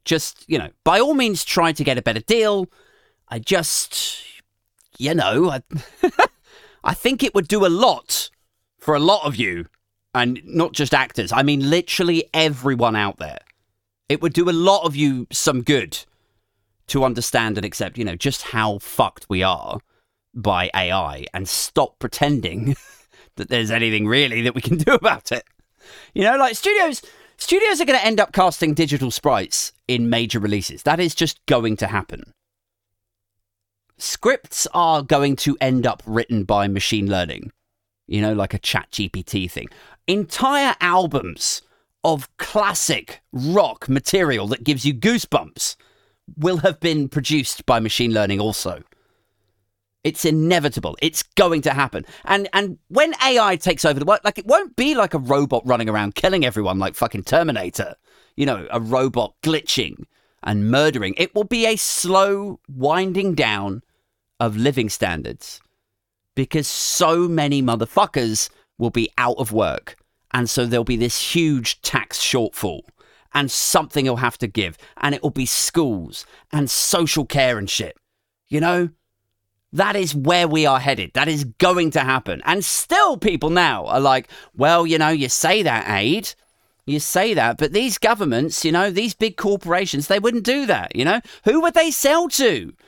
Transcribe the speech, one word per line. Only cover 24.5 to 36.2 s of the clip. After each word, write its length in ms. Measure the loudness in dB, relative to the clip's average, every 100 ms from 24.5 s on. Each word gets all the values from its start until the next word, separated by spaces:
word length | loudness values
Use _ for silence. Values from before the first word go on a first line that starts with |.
we 60 | -2
can 160 | -2 0
<laughs> 60 |
do 80 | 2
about 400 | 4 2 -2 -6
it. 120 | -8 -10 _ _ _ -20 -20 -10
You 120 | 0
know, 120 | 2 4
like, 180 | 2
studios, 460 | 0 0 2 2 -2 -12 -20 _ -10
studios 420 | 0 2 2 0
are 60 | 2
gonna 120 | 2
end 220 | 2 2
up 120 | 0
casting 420 | 2 2 2 -2
digital 360 | 0 0 0 -2
sprites 600 | -2 0 0 -2 -6 -6 _ -4
in 220 | 0 2
major 280 | 0 0 -2
releases. 440 | -2 -2 -4 -4
That 180 | 0 2
is 140 | 0
just 300 | 0 -4 -2 0
going 300 | 2 2 -2
to 80 | -2
happen. 480 | -4 -6 -14 -18 _ _ _ _ _ _ _ _ _ _ _ _ _ _ _ _ -12
Scripts 680 | -10 -2 0 0 -4 -6 -2
are 280 | 2 2 2
going 340 | 2 2 2 0
to 200 | 0 0
end 260 | 0 2 0
up 160 | -4
written 400 | -4 -2